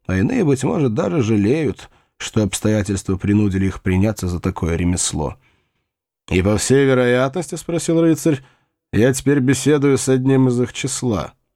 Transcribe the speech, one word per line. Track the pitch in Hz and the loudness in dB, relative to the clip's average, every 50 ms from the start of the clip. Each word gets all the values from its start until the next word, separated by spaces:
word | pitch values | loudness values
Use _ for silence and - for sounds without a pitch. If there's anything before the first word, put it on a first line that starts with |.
| _ | _
а | - 92 | -4 0
иные, | 95 98 - 262 254 190 | 0 0 0 0 0 0
быть | 143 139 - - | 0 0 0 0
может, | - 240 185 143 123 107 | -2 -2 0 0 0 0
даже | 139 190 202 175 160 | -2 -2 -2 -2 -2
жалеют, | 110 107 113 104 98 104 139 165 156 104 90 - - - _ _ _ _ _ | 0 0 2 2 2 2 0 0 -2 -4 -6 -8 -12 -20 _ _ _ _ _
что | - - - - 113 | -16 -16 -4 -2 0
обстоятельства | 107 95 - - - 107 107 107 95 101 98 95 - - 95 | 0 0 -2 -2 -2 0 0 0 -2 -2 -4 -4 -4 -4 -4
принудили | 92 - 98 101 104 107 101 92 95 98 | -2 0 2 2 2 2 2 0 0 -2
их | 98 - - | -2 -4 -4
приняться | - 92 92 92 98 110 104 - - | -4 -2 0 2 0 0 -2 -2 -4
за | 90 87 85 | -4 -4 -4
такое | - 95 92 - - 80 85 | -4 -4 -4 -4 -4 -2 -2
ремесло. | 82 87 87 90 90 - - - 80 76 65 - - _ _ _ _ _ _ _ _ _ _ _ _ _ _ _ _ _ - | 0 0 -2 -2 -2 -4 -4 -4 -6 -6 -8 -8 -12 _ _ _ _ _ _ _ _ _ _ _ _ _ _ _ _ _ -2
«И | 87 92 | 0 0
по | 90 101 107 | 2 2 0
всей | 101 - - 127 139 139 | 0 2 2 2 4 4
вероятности, — | 135 131 127 123 123 123 127 131 135 131 156 156 - 175 | 4 2 2 2 2 2 2 0 -2 -2 -6 -8 -8 -10
спросил | 160 - - 165 160 - - 165 165 | -12 -8 -6 -6 -4 -2 0 2 2
рыцарь, — | 165 165 160 - - 165 147 - - _ _ _ _ _ _ _ _ _ | 4 2 2 2 2 0 0 0 -4 _ _ _ _ _ _ _ _ _
я | - 98 113 135 | 0 2 2 2
теперь | 139 - - 135 139 143 | 2 0 0 0 2 2
беседую | 123 131 139 131 - 139 151 143 139 143 135 123 | 2 2 0 2 2 2 2 2 2 2 2 2
с | - - | 2 0
одним | 131 127 127 135 135 131 131 127 | 0 2 2 2 4 4 4 2
из | 123 120 | 2 0
их | 123 113 | -2 -4
числа». | - - - 131 - - - 123 107 85 67 - - _ _ _ _ | -4 -8 -8 -6 -6 -4 -4 -2 -2 -2 -4 -8 -12 _ _ _ _